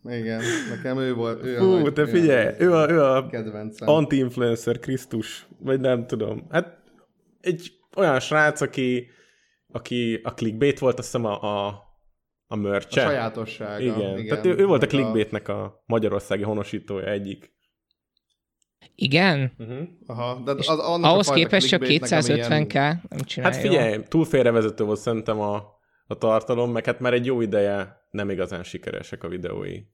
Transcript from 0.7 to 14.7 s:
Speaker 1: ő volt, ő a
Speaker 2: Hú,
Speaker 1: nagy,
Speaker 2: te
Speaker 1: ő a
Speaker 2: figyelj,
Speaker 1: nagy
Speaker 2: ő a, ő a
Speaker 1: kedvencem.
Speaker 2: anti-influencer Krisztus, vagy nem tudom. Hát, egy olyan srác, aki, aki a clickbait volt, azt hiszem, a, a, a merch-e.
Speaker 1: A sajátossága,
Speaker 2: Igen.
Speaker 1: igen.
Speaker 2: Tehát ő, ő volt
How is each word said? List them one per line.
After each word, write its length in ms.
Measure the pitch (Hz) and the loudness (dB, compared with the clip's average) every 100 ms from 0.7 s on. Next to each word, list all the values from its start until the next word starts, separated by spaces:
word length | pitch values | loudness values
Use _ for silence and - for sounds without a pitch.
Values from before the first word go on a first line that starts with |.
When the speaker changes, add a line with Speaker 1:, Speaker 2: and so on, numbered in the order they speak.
| 110 131 131 | -8 -6 -4
Speaker 1:
ő 140 | 131 | -2
volt, 300 | 120 117 117 | -2 -4 -4
ő 140 | 127 120 | -6 2
a 20 | |
Speaker 2:
Hú, 120 | 190 180 | 4 6
Speaker 1:
nagy, 160 | 147 | 2
Speaker 2:
te 80 | 143 | 2
Speaker 1:
ő 20 | |
a 40 | 143 | 2
Speaker 2:
figyelj, 380 | 139 160 127 107 | 4 6 6 4
Speaker 1:
nagy 160 | - | 2
Speaker 2:
ő 120 | 180 165 | 4 6
a, 140 | 151 | 6
ő 140 | 170 | 4
a 240 | 139 131 135 | 4 4 0
Speaker 1:
kedvencem. 600 | 123 110 104 107 - 120 | -8 -8 -8 -12 -4 4
Speaker 2:
anti-influencer 920 | 156 151 139 127 123 120 113 - 117 | 4 4 2 0 0 0 0 -2 -4
Krisztus, 680 | - 131 - 117 - - - - | -4 -6 -4 -6 -6 -12 -20 -10
vagy 200 | 131 135 | -2 0
nem 280 | 131 120 117 | 2 0 -2
tudom. 400 | 117 107 107 - | -4 -4 -6 -2
Hát, 280 | 160 175 - _ _ _ _ _ _ | -4 -4 -18 _ _ _ _ _ _
egy 300 | 180 165 - _ _ - | -4 -4 -8 _ _ 0
olyan 240 | 180 131 | 2 2
srác, 420 | - 156 151 147 | 2 2 2 2
aki, 460 | 135 - 127 123 120 _ _ _ _ _ _ | -4 -2 0 -2 -4 _ _ _ _ _ _
aki 480 | - - 123 117 110 | -12 -6 -4 -2 -2
a 100 | 120 | -6
clickbait 460 | - 113 110 143 143 | -4 -4 2 0 2
volt, 180 | 131 113 | 0 0
azt 140 | 117 | -4
hiszem, 140 | 127 113 | -4 -4
a, 420 | 101 107 101 101 | -4 -4 -2 -4
a, 160 | 101 _ _ _ _ _ _ _ | -8 _ _ _ _ _ _ _
a 80 | 107 | -6
merch-e. 460 | 101 101 - 139 131 | -2 -2 -2 -2 0
Speaker 1:
A 0 | |
sajátossága, 680 | 135 113 110 110 - 104 104 | 0 -4 -8 -12 -12 -10 -4
Speaker 2:
Igen. 380 | 123 107 101 98 | -4 -2 -4 -6
Speaker 1:
igen. 100 | 110 | -6
Speaker 2:
Tehát 180 | - 180 | -2 0
ő, 100 | 180 | 2
ő 80 | |
volt 180 | 196 | 4